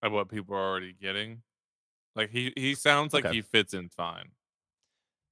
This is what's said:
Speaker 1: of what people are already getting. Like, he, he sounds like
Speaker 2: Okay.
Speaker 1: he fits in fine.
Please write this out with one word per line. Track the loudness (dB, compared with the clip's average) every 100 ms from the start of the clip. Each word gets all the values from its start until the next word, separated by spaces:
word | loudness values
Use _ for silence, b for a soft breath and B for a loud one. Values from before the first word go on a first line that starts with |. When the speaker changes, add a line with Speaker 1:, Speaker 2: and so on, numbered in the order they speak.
Speaker 1:
of | -2
what | 0 0
people | -4 -4 -2
are | 0
already | -2 -6
getting. | -8 -6 -4 -6 -10 -20 _ _ _ _ _ _ -4
Like, | -4
he, | -2 -4 -2
he | -2 2
sounds | 4 4 4
like | 2 2
Speaker 2:
Okay. | 0
Speaker 1:
he |
fits | 2 2 4
in | 0 -8
fine. | -6 -6 -6 -14 _ _ _ _ _ _ _ _ _ _